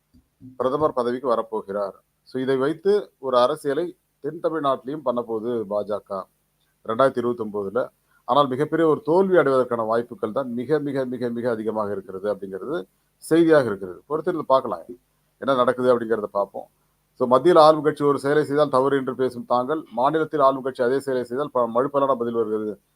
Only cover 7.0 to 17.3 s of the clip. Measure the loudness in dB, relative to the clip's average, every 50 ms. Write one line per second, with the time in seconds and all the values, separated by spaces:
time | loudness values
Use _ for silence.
7 | 2 2 2 0 -2 -2 -2 -2 -6 -6 -6 -6 -6 -4 -4 -4 -4 -4 -8 _
8 | _ _ _ _ _ 0 2 2 2 2 0 -2 -2 -2 0 2 2 2 2 0
9 | 0 2 2 2 4 4 4 4 4 4 4 2 2 0 -2 -4 -2 0 0 -2
10 | -2 -4 -6 -8 -8 -6 -4 -6 -6 -6 -6 -8 -4 -2 -2 -2 -2 -2 -4 -4
11 | -4 -4 -4 -6 -6 -4 -4 -4 -2 -2 -2 -2 -2 -4 -2 -2 -4 -4 -4 -6
12 | -8 -10 -12 -6 -4 -4 -4 -4 -6 -10 -10 -10 -8 -8 -8 -8 -8 -12 _ _
13 | _ _ _ _ -2 0 2 4 6 6 6 4 4 2 -2 -4 -6 -10 -14 -16
14 | -10 -8 -6 -4 -4 -4 -4 -4 0 2 2 2 2 0 -6 -8 -10 -14 -20 -20
15 | _ _ _ _ _ _ _ _ -2 0 2 4 4 2 2 2 2 2 2 2
16 | 2 0 -2 -2 -2 -4 -4 -4 -4 -4 -6 -12 -16 -16 _ _ _ _ _ _
17 | _ _ _ -4 2 4